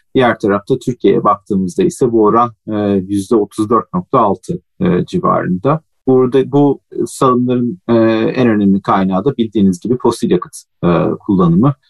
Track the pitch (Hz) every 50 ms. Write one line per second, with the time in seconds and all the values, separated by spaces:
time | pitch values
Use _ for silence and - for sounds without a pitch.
0 | _ _ - 131 127 123 - - - 104 101 101 - - 135 127 - - 120 -
1 | - 98 98 95 - 104 101 - _ - 104 95 95 90 85 - 95 113 - -
2 | 139 120 117 113 107 104 101 117 120 120 113 _ _ 110 107 104 104 101 101 98
3 | 92 95 101 101 98 - 120 110 104 101 - - 107 104 117 110 - _ - 90
4 | 92 _ - 131 113 101 95 - - - 175 180 _ _ _ - 190 90 87 180
5 | 180 - - 180 - 92 90 87 85 87 92 92 - 135 151 156 - _ _ _
6 | - - 131 127 127 127 120 135 131 127 127 143 143 143 135 - _ _ - -
7 | - - - - 143 131 127 123 123 123 127 123 120 120 - - _ - 117 117
8 | 113 113 110 110 113 110 104 127 127 120 110 104 101 98 98 98 - - 107 98
9 | 95 95 92 90 92 - - - 113 110 - 113 98 95 90 - - 101 120 123
10 | - 123 117 - - - - 87 - - - - - _ _ _ - 87 85 82
11 | 82 82 82 - - - 101 90 92 82 82 90 117 147 139 _ _ _